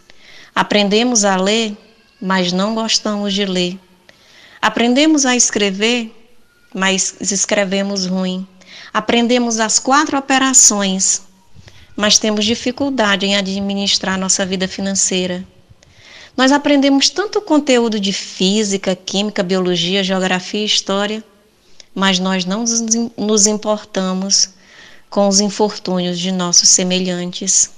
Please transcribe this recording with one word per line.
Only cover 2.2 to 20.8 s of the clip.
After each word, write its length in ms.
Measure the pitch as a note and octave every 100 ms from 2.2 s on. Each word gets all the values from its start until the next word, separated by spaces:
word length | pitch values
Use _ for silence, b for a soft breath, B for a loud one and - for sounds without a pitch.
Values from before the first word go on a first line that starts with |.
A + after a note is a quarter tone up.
| F#3 F#3 F3
não 220 | F#3 G3+
gostamos 600 | A3 A3 - A3 G#3 G#3
de 120 | G3 G3
ler. 320 | F3+ F3+ F#3 - _ - B B B B B
Aprendemos 640 | G#3+ A#3+ A#3 B3 D#4 D4+ C4+
a 100 | B3
escrever, 760 | - A3 G3+ F#3+ A3 A#3+ A3+ - - - _ _ _
mas 420 | F#3+ F#3+ F#3+ - -
escrevemos 840 | F#3 F#3+ - G#3 G3 G3 G3 G3+ F#3
ruim. 420 | F#3 F#3 F#3 F#3+ - B B B
Aprendemos 680 | G#3+ G#3+ A#3 A#3 B3 A#3+ A3
as 180 | A3 -
quatro 400 | - C4+ D#4 C#4
operações, 1040 | C#4 C4 C4 B3+ - G#3 G3 F#3+ - - - _ _ b b b b -
mas 220 | G#3 -
temos 280 | A3 G#3 G#3+
dificuldade 800 | A#3 B3+ B3 C#4 C4 G#3+ G3 G3
em 100 | G3+
administrar 840 | F#3+ G3 G3 G3+ G3+ - F#3 F#3+
nossa 260 | F#3+ -
vida 240 | F#3+ F#3 F#3
financeira. 760 | - G3 G3 - F#3 F3+ F3+ F#3 - _ - B B B B B -
Nós 160 | C4
aprendemos 580 | C#4+ D4 C#4+ C#4 C#4 -
tanto 300 | - G#4 G#4
conteúdo 580 | G#4 D4+ D4 B3 A#3 G#3+
de 140 | G3
física, 800 | F#3+ - - F#3+ G#3 G#3 G3 G3 F#3
química, 480 | - G3 G#3 G3+
biologia, 600 | F3+ F#3 F3+ F3 E3+ G3
geografia 580 | F#3+ F#3+ F#3 F#3 F#3 G#3
e 40 | G#3+
história, 580 | -